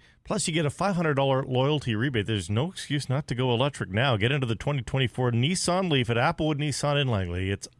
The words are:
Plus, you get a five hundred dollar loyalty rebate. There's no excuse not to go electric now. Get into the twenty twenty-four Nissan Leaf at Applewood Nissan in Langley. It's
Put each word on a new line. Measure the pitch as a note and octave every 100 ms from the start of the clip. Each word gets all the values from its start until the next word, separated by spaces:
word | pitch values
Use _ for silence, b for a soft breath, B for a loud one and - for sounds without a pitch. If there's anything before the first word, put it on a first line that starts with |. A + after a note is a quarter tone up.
| b b
Plus, | - G3 -
you |
get | D#3
a | D3
five | - F#3+
hundred | F3 D#3+
dollar | C3+ C3+ C3
loyalty | C#3 B2+ C#3 D3+ B2+ G#2+
rebate. | C#3+ A2+ G2
There's | G#2+ F#2
no | G#2+ E3+
excuse | - - C#3+ -
not | C3 -
to |
go | A#2+ B2+
electric | A#2 C#3+ - F#2+
now. | G2+ C#3 G#2
Get | A#2
into | C#3+ A#2+
the |
twenty | G#2+ C#3+ C#3+
twenty-four | - C3 B2+ - B2
Nissan | A#2 C#3 F#3 - F#3 F#3
Leaf | C#3 A#2+
at | A#2
Applewood | C#3 - D#3 C#3+
Nissan | D3+ - C#3+ C#3+
in | C3+
Langley. | G2+ F2+ F2 F#2+
It's | G2 -